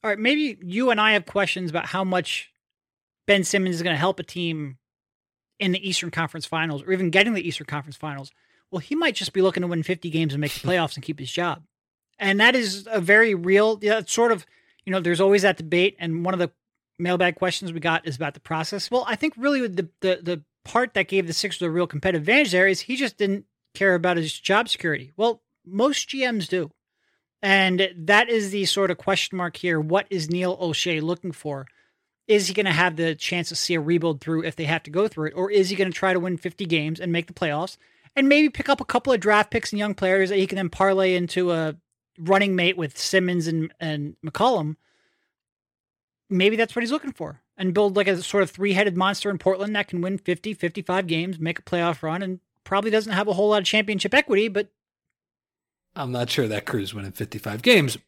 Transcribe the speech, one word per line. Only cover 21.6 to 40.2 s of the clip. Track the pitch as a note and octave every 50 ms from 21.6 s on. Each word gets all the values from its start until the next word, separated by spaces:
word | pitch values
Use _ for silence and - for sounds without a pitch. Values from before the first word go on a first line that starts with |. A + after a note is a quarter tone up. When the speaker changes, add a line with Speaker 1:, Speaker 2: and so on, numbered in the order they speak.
| F3+
Speaker 1:
a | E3+
real | D#3+ F3 F3
competitive | E3 - D3+ - F#3+ F3+ E3 D3+
advantage | E3 A3+ C#4 D4+ A3+ F3
there | F3+ F#3 G3
is | F#3+ - -
he | - B3+
just | B3+ C#4 A#3 -
didn't | _ G#3 G3 G3 G3+ - _ _ _ _ _ _
care | - G3 G3 F3+
about | F3 E3 F3+ F3+
his | E3+ D#3+ D#3 - -
job | _ - F#3 G#3 A#3+ -
security. | - - - F3 D3+ C3+ B2+ C3+ _
Well, | - G#3+ A#3+ A3+ - _ _ _ _ _
most | F3 F#3 G3+ A#3 C#4+ C#4+ - - -
G | - C4+ C4 B3+
Ms | A#3 G#3+ E3+ -
do. | - F#3 E3 C#3 _ _ _ _ _ _ _ _ _ _ _ _ _ _ -
And | G3 G3 G3 F#3+ F#3+ F3+ F3+ G3 F#3 F3+
that | F3 D#3+ D#3+ G3+ G#3 A#3+ A#3+
is | A#3 A3+ G#3 G3
the | F#3+ G#3 G3
sort | F3+ - G3 G3 F3+
of | F3+ -
question | - - G3 F#3+ - - - F#3
mark | F3+ F3 -
here. | - - F3+ E3+ D#3
What | D#3 D#3 E3+ G3 G3+ _
is | G3+ F3+ D#3 D3+
Neil | E3+ F3+ F3+ F3+ F#3 F#3+
O'Shea | F#3 E3+ D3+ - - F3+ E3+ D#3
looking | D3+ D#3+ F3 E3 - F#3 D#3
for? | - - D3+ C#3+ C3+ C3 - _ _ _ _ _ _ _ _ _ _ _
Is | - A3 G#3 F#3+
he | F3 F#3+
gonna | G3+ G3+ F#3+ D#3
have | D#3 F3 F3+ E3
the | D#3 E3 E3 D#3+
chance | D3 - - F3+ F3 E3 -
to | E3
see | - - - F3+
a | E3
rebuild | D3 D3+ E3+ E3+ D#3+ E3+ D#3 C3+ -
through | D#3+ D#3+ D#3+ E3
if | D#3+ -
they | - E3
have | D3 D#3+ D#3+ _
to | -
go | D3 F3 G#3 A3
through | - E3 D#3 D#3
it? | -
Or | - F#3 G3
is | G#3 G3+ F#3+ F3+
he | G3+
gonna | F#3 G3 F#3
try | E3+ - - F#3+ F#3
to | F3+
win | E3+ F#3 F3+ D#3+
fifty | - F3+ E3 - G3+
games | E3+ E3 D#3+ D3 D3+ D#3+ E3+
and | F3 F3+ E3+
make | E3+ E3
the | - F3
playoffs | - F#3+ D#3+ D3 D3+ E3 - - _ _ _ _ _ _ _ _
and | C#4 C4+ C#4
maybe | C#4+ D4 D4+ D4+
pick | - - C#4+ -
up | C#4 -
a | -
couple | - - B3 - C#4 B3+
of | A3
draft | E3+ G#3 A3 B3 G#3 -
picks | - A#3 - - -
and | G3+
young | G#3 G#3+ G3
players | - G3 F#3 F#3+ G3